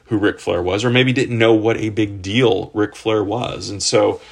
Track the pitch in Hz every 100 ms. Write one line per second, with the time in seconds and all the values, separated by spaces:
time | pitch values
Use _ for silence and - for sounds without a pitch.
0 | - 107 101 - 101 87 90 104 123 127
1 | 131 123 120 117 113 110 110 113 107 107
2 | 104 101 95 117 120 95 - 107 104 -
3 | 110 107 101 107 - - 98 101 - 113
4 | 101 - -